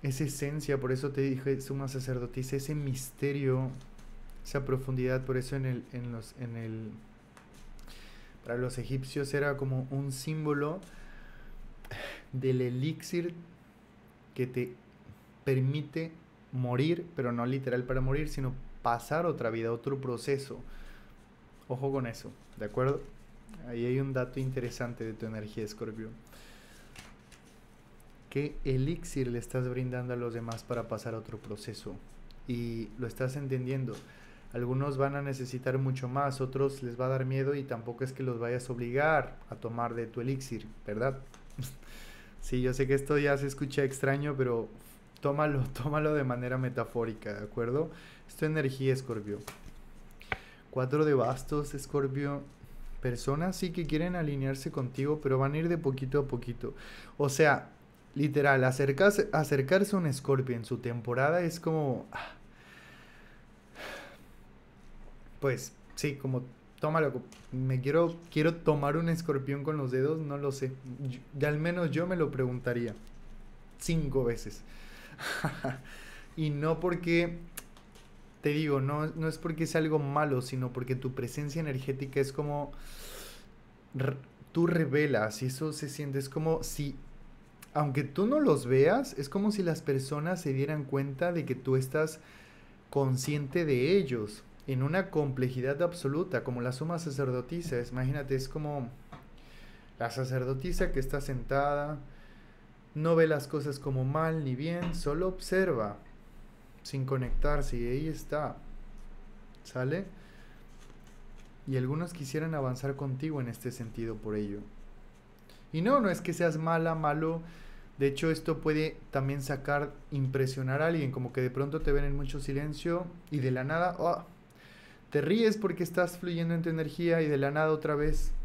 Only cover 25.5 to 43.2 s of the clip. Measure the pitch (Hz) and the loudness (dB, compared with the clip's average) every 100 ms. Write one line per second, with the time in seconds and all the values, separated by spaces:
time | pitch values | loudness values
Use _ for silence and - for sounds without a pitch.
25.5 | 113 107 - 113 110 110 113 - - - | -6 -6 -6 -8 -8 -10 -12 -18 -20 -20
26.5 | - - - - - - - - - - | -20 -20 -20 -20 -18 -18 -20 -20 -20 -20
27.5 | - - - - - - - - 139 147 | -20 -20 -20 -20 -20 -20 -20 -8 -4 -4
28.5 | - - 131 135 170 165 - 123 120 117 | -4 0 2 2 -2 -4 -4 -2 -2 -4
29.5 | 131 127 123 127 123 123 123 120 117 117 | -2 -2 -2 -2 -4 -2 -2 -2 -4 -6
30.5 | 113 - 120 113 110 120 113 110 107 110 | -8 -4 -4 -2 -4 -4 -6 -6 -12 -8
31.5 | 104 - 107 - 95 - - - - - | -10 -8 -10 -10 -12 -14 -18 -18 -16 -6
32.5 | 120 120 113 113 - 120 - 131 135 139 | -4 -4 -4 -6 -6 -8 -2 -4 -2 -2
33.5 | 131 127 135 127 104 - - - - - | -2 0 -2 -2 -6 -12 -20 -20 -20 -10
34.5 | 117 123 131 143 135 139 139 139 131 127 | -4 0 0 0 2 2 2 -4 -4 -4
35.5 | 127 131 131 131 131 123 131 143 135 131 | -4 0 2 2 0 -2 0 0 0 -2
36.5 | 131 139 135 123 120 127 131 127 131 135 | 2 2 2 -6 -2 0 2 2 2 2
37.5 | 143 135 117 113 120 131 131 131 120 120 | 0 -2 -6 -6 -4 -4 -2 -2 0 0
38.5 | 123 120 120 120 127 156 156 - - - | -2 -2 -4 0 2 6 4 2 -8 -12
39.5 | 113 113 117 120 117 117 117 120 135 131 | -8 -6 -2 -2 -2 -4 -4 -2 -2 -4
40.5 | 113 107 - - 104 127 131 - - - | -8 -8 -12 -6 0 0 0 -10 -18 -16
41.5 | - 131 - - - - - - - - | -10 -10 -10 -16 -16 -16 -18 -18 -10 -2
42.5 | 127 127 127 135 139 139 147 | 0 2 2 4 4 4 4